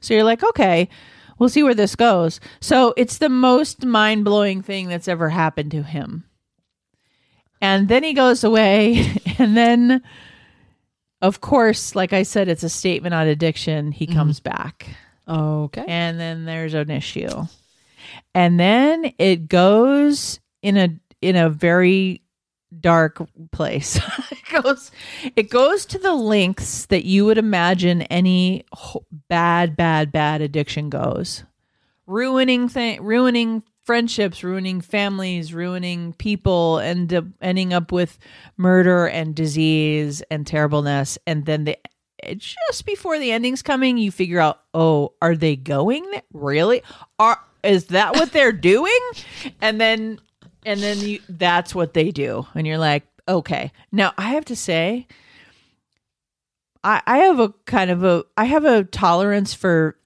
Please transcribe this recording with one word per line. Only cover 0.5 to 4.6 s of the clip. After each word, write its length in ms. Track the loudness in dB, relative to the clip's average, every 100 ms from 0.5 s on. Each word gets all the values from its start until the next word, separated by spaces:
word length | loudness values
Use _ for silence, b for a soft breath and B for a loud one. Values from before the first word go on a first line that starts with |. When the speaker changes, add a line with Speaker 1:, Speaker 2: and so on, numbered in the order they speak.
| 2 2 2 0 B B B B 0
Speaker 1:
we'll 100 | 2
see 120 | 4
where 120 | 4
this 200 | 4 0 2
goes." 440 | 2 4 0 -4 B B
So 340 | 0 4 4 2
it's 220 | -2 0
the 100 | 0
most 560 | 4 4 4 2 -4
mind-blowing 760 | 0 2 2 2 2 2 2 -2